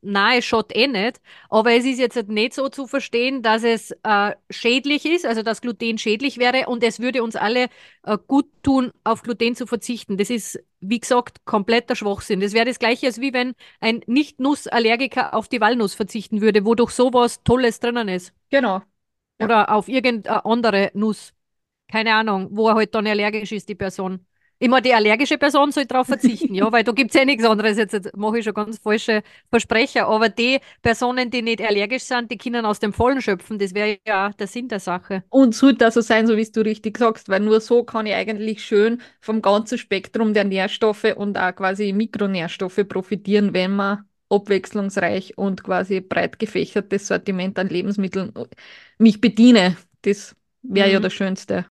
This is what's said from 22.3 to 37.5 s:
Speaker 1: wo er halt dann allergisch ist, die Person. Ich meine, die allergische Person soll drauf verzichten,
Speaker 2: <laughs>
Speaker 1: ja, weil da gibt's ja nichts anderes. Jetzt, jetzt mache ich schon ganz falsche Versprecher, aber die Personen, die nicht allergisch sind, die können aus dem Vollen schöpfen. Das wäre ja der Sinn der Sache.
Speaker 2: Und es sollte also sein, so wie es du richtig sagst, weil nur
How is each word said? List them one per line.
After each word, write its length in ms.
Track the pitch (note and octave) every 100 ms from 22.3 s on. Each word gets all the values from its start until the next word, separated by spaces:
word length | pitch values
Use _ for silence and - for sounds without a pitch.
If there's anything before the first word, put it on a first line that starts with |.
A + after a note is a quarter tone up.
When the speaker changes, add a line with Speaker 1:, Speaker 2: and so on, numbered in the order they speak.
| F#3+ F#3
Speaker 1:
wo 180 | G#3 A3
er 60 | A3
halt 200 | G#3+ A3
dann 120 | G#3+
allergisch 440 | G#3 G#3 G#3+ G3+
ist, 180 | G#3 -
die 60 | G3
Person. 500 | G3 G3 F#3 F#3 - _ _ _
Ich 100 | B3
meine, 120 | B3+
die 100 | B3
allergische 440 | A#3 G#3+ A3+ C#4 D4
Person 340 | C#4+ C#4+ D4
soll 140 | D4 C4+
drauf 220 | B3+ B3+
verzichten, 480 | C#4 B3+ A3 D#4+ F#3+
Speaker 2:
<laughs> 0 |
Speaker 1:
ja, 160 | A3
weil 120 | A3+
da 80 | A3
gibt's 220 | A3+ A#3+ B3+
ja 100 | C4+
nichts 200 | A3+ A3+
anderes. 320 | G#3+ A3 G#3
Jetzt, 160 | G#3
jetzt 220 | G#3 G3 G3
mache 220 | G#3+ A#3
ich 60 | A3
schon 80 |
ganz 260 | G#3 G#3 A3
falsche 440 | G#3+ G#3+ - G#3+ - - _
Versprecher, 580 | A#3 - A3+ C4 A#3+ F#3+
aber 220 | G#3+ A3+
die 300 | G#3+ A#3+ C4+ - -
Personen, 500 | A#3+ A3 B3 B3+ B3
die 100 | B3
nicht 200 | A3+ A3
allergisch 420 | A3 G#3 G3+ B3+
sind, 280 | - B3 A#3
die 60 | A3+
können 280 | B3 A#3+ A3
aus 140 | G#3
dem 140 | G#3+
Vollen 280 | - A#3+ C4+
schöpfen. 380 | A3+ F#3+ - G#3+
Das 140 | F#3+ G3
wäre 240 | G#3+ G3+ A3
ja 220 | G3 G3+
der 160 | G3+ G3
Sinn 220 | A#3+ B3
der 100 | G3+
Sache. 440 | F#3 F3+ - F#3+ -
Speaker 2:
Und 200 | C4+ C4 A3
es 40 |
sollte 260 | C4+ A3+ A3+
also 160 | A#3
sein, 260 | A#3 A3 A3+
so 100 | G#3+
wie 40 |
es 100 | A3
du 100 | A3
richtig 360 | A3 G#3+ A3 G#3
sagst, 300 | A#3 A3 -
weil 120 | F#3+
nur 200 | G#3+